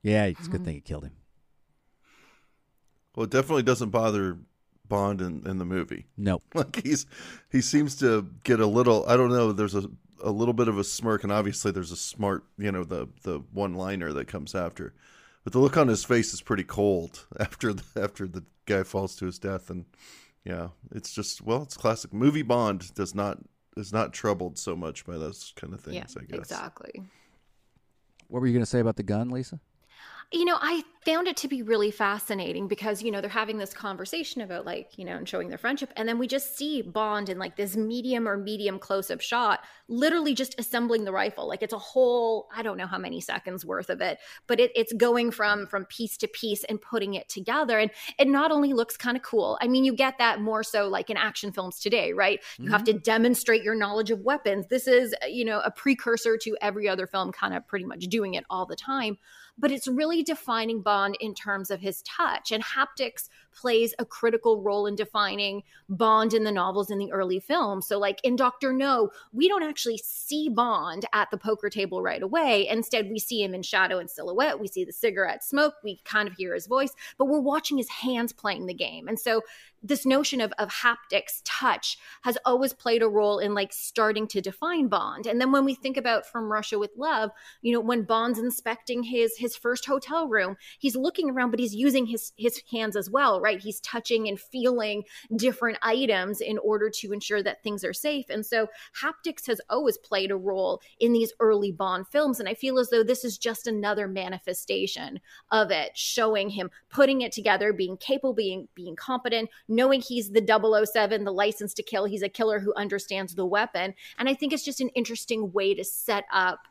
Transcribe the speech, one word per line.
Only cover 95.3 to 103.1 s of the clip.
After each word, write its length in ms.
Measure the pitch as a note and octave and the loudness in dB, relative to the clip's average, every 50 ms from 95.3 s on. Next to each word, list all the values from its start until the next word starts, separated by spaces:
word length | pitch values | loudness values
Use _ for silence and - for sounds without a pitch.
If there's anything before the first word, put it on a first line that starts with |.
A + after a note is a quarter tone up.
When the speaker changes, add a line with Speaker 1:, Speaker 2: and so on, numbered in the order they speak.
| A3+ | -2
Speaker 2:
different 420 | A3 A3 B3+ - - A#3+ A#3 G#3+ - - | 2 2 2 2 2 -2 -2 0 0 2
items 580 | A3+ A3+ B3+ C4+ A3 G#3 F#3 F#3 G3 G#3 G3+ | 2 2 4 4 4 2 2 2 -2 -4 -4
in 160 | - - G#3+ | -4 -2 -2
order 320 | G#3 - G#3+ G#3+ G#3 G#3 G#3+ | 0 2 2 2 2 2 0
to 220 | G#3+ - - G3 G#3 | -2 -4 -6 -6 -6
ensure 300 | G#3 - - G#3+ G#3 F#3+ | -6 -4 -2 -2 0 0
that 180 | G#3 - - | -2 -4 -4
things 220 | _ G#3+ G#3 G3 F#3 | _ -6 -6 -4 -4
are 100 | F3 F#3 | -6 -6
safe. 320 | - - D4+ D4+ C#4 B3 - | -2 -2 -2 -2 -2 -4 -4
And 140 | - G#3+ G#3+ | -6 -6 -4
so 220 | - A#3+ A3+ A3 G#3+ - - - - _ - C4+ | 0 0 0 0 0 -4 -18 -20 -16 _ -6 -6
haptics 420 | D4+ E4 _ - E4+ - - - | -6 -6 _ -8 -8 -8 -6 -4
has 160 | - A3+ G#3 - - | -4 -4 -4 -2 -2
always 300 | - B3+ D4+ B3+ - - | -2 2 2 2 0 0
played 320 | _ - G#3+ F#3+ F#3+ F#3+ | _ -2 -2 0 0 0
a 40 | G3 | -2
role 460 | F#3+ F#3 G3 F#3+ F#3+ F#3 F#3 F3+ F#3 _ - _ _ | -2 -2 -2 -2 0 0 0 0 -2 _ -20 _ _
in 140 | A#3 A#3 A#3+ | 4 4 6
these 180 | A#3 A3+ A3 - _ | 4 4 0 0 _
early 320 | A#3 A3 G#3+ G3+ G3+ G3+ | 4 4 6 4 2 0
Bond 360 | E3+ D#3+ G3 F#3 F#3 F#3 F#3+ | -2 -2 -2 -2 -2 -2 -4
films. 320 | - - D4 D4+ C#4+ A#3+ - | 0 0 2 2 2 0 -2
And 100 | G#3+ F#3+ | -2 -6
I 60 | A3 | -6
feel 240 | - - C4 B3+ B3+ | -2 -2 0 2 2
as 100 | B3 B3 | 2 4
though 140 | A#3+ A#3 A3 | 4 4 4
this 200 | A3 | 4